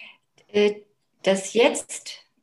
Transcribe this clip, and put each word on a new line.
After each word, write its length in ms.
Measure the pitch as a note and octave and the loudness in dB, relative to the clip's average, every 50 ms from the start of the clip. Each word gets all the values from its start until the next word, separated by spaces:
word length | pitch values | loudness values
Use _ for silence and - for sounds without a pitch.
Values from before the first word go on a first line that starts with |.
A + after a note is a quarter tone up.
| - - - _ _ _ _ _ _ _ | -20 -20 -20 _ _ _ _ _ _ _
Äh, 280 | - G#3 G#3 G#3 G#3 - - _ _ _ _ _ _ _ - | 0 2 2 2 0 -2 -10 _ _ _ _ _ _ _ 0
das 300 | F#3+ G3 F#3+ - - - | 0 0 0 -2 -4 0
Jetzt, 680 | A3 A#3+ D4 D4 - - - - - - - - - _ _ _ _ | 2 2 2 2 -2 -8 -12 -16 -16 -16 -18 -20 -20 _ _ _ _